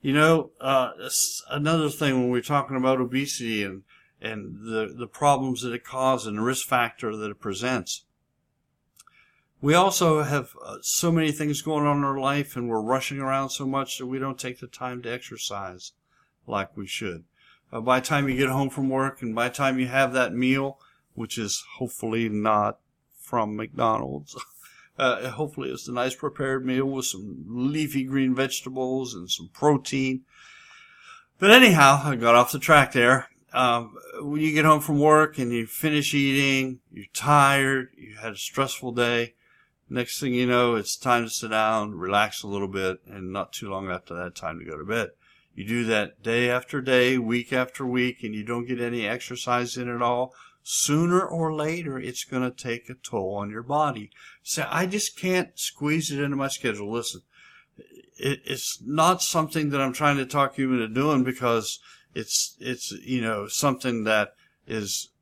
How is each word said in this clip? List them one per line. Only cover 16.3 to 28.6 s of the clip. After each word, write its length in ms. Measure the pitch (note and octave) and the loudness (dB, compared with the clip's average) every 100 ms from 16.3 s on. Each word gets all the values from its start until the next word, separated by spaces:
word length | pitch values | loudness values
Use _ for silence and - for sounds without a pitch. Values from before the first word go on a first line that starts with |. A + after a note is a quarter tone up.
| _ - | _ -6
like 260 | G#2 F#2+ - | -4 -4 -8
we 120 | F#2+ | -10
should. 360 | - G#2 E2+ E2 _ _ _ _ | -8 -8 -8 -14 _ _ _ _
Uh, 80 | A2+ | -6
by 200 | A#2 B2+ | 2 2
the 60 | B2+ | 2
time 220 | D3 C#3 | 0 0
you 80 | B2+ | 0
get 140 | C3+ | 0
home 200 | C3 C#3 | 0 -2
from 200 | D3 C3+ | -2 -2
work 320 | C3 C3+ - | 0 -2 -4
and 140 | A#2+ A2 | -6 -2
by 120 | B2 | -2
the 60 | |
time 260 | - C3+ C3 | 0 -2 0
you 80 | B2+ | 0
have 260 | C3 C3+ | 2 2
that 200 | B2+ B2 | 2 0
meal, 460 | A#2+ B2+ C3+ C3+ - _ _ _ | 0 2 2 0 -8 _ _ _
which 240 | - A2+ - | -12 -8 -6
is 260 | G#2 - - - | -4 -6 -8 -10
hopefully 500 | B2+ - A#2 A2+ A2+ | -10 -6 -4 0 0
not 520 | G#2 G#2+ G#2 G#2 - _ _ _ _ | 0 2 2 2 -4 _ _ _ _
from 340 | - A#2+ G#2+ G#2+ | -6 -4 -2 -4
McDonald's, 800 | A2 - A#2 A2 C3 C#3+ D3 - - - - | -8 -2 0 0 -4 -10 -12 -16 -18 -20 -20
<laughs> 280 | - - - | -20 -20 0
uh, 320 | C3 A2 B2+ | 0 0 -6
hopefully 380 | G#2 D3+ - - | -6 -8 -6 -8
it's 180 | C2 - | -8 -6
a 60 | |
nice 220 | B2 B2+ - | -2 -2 -4
prepared 500 | D3 - C3+ C3 B2+ | -8 -4 -4 -2 0
meal 200 | B2+ C3+ | 0 0
with 200 | C3+ C3 | -2 -4
some 400 | F#2+ G2+ - E2 | -6 -10 -12 -10
leafy 560 | A#2+ C3 D3+ D3+ C#3 | -2 0 0 -2 -2
green 300 | C3 C3+ C3 | -2 0 2
vegetables 800 | B2+ C3+ - | 2 0 -4